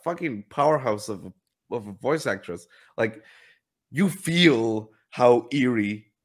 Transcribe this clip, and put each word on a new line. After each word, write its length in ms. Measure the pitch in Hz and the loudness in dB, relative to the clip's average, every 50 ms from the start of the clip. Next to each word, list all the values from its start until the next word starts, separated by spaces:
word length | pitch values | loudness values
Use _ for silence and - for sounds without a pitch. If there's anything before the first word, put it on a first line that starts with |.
| _ | _
fucking 420 | 170 175 170 175 156 120 101 101 - | -8 -6 -4 -6 -6 -6 -8 -12 -10
powerhouse 580 | - 143 143 151 156 143 131 120 107 104 - - | -2 0 2 2 2 2 0 -2 -2 -2 -4 -8
of 200 | 107 87 85 95 | -10 -10 -12 -16
a, 60 | - _ _ _ _ _ _ _ 92 | -20 _ _ _ _ _ _ _ -10
of 140 | 120 104 104 | -10 -10 -10
a 60 | 98 | -14
voice 320 | - - 127 156 160 156 | -6 -4 -2 -2 -2 -2
actress. 420 | 135 98 98 - - 87 85 - _ _ _ _ _ _ - | -4 -6 -6 -8 -12 -12 -12 -14 _ _ _ _ _ _ -4
Like, 260 | 113 113 107 - - - - - - _ _ _ _ _ _ _ _ _ | -4 -4 -4 -10 -20 -20 -20 -20 -20 _ _ _ _ _ _ _ _ _
you 180 | 123 143 196 190 | -2 0 0 0
feel 840 | - - - 160 165 175 175 165 135 113 113 117 110 110 107 - _ _ _ _ | -2 -4 -6 -2 2 4 6 6 6 4 2 0 -2 -4 -6 -10 _ _ _ _
how 360 | - - 123 123 123 120 113 - | -2 4 6 6 6 6 2 -2
eerie 560 | 135 143 127 127 123 113 104 101 107 104 - _ _ _ _ | -2 0 0 0 0 0 -2 -2 -4 -8 -12 _ _ _ _